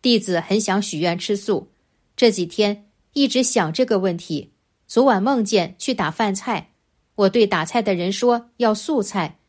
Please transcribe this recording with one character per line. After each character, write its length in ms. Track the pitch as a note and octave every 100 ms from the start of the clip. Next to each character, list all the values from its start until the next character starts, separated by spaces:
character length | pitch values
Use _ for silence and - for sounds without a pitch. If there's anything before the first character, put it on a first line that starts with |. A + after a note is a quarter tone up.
弟 160 | B3+ A#3
子 220 | G3+ F3
很 220 | E3 G3+
想 200 | G#3+ G3
许 180 | G3+ D#3
愿 180 | F3 F3
吃 180 | - G3+
素， 360 | - F#3 - _ _ _ _ -
这 160 | A#3+
几 140 | G3 E3+
天 420 | - G#3 G#3 _ _ _
一 140 | C#4+ C#4
直 160 | B3
想 300 | B3 A#3 E3
这 120 | D#3+ B3+
个 140 | G3+
问 160 | F#3+ E3+
题。 380 | - D3+ - _ _ _ _
昨 160 | -
晚 180 | C4+ G#3
梦 220 | G#3+ C4+
见 320 | G3+ G#3 F3 -
去 160 | -
打 160 | A3 D#3
饭 240 | E3 A3
菜， 360 | G3 - G3 - _ _ _ _ -
我 140 | G3
对 160 | A#3 G#3
打 200 | F#3 E3
菜 160 | A#3+
的 120 | G#3+
人 180 | F#3 F3
说 400 | G3+ A#3+ A#3 A#3 _
要 160 | A#3
素 300 | G#3+ - D4
菜 360 | G3+ G3+ D#3+ -